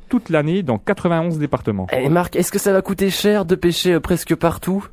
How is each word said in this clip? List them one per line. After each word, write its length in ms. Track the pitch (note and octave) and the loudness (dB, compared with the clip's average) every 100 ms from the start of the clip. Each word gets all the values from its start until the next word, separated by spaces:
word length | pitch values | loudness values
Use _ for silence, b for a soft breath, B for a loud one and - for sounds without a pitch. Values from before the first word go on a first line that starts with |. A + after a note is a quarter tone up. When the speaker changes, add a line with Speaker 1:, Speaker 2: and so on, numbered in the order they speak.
| - | -4
Speaker 1:
toute 200 | B3 - | -4 0
l'année 320 | D#3 D3+ F#3+ | 0 0 -2
dans 160 | D3+ G#2+ | 0 -2
quatre-vingt-onze 640 | - G3 F3 E3 F3 D#3 | -2 -2 0 0 0 -2
départements. 480 | D3 - - G2+ F2+ | -2 -2 -2 -2 -2
Speaker 2:
Et 160 | C3 C3+ | 0 2
Marc, 280 | F3 F3 - | 2 0 -2
est-ce 160 | F#3 | 0
que 80 | G3 | 0
ça 120 | G3+ | 2
va 120 | F#3+ | 2
coûter 260 | F#3+ F#3 G3 | 0 -2 0
cher 360 | - G3+ G#3 E3+ | 0 2 2 2
de 100 | F3+ | 2
pêcher, 380 | F3 E3 F3+ | 2 2 2
euh, 60 | E3 | 2
presque 360 | - F3 - E3 | 2 -2 0 0
partout ? 500 | E3+ - - G3 - | 0 0 -2 -4 -4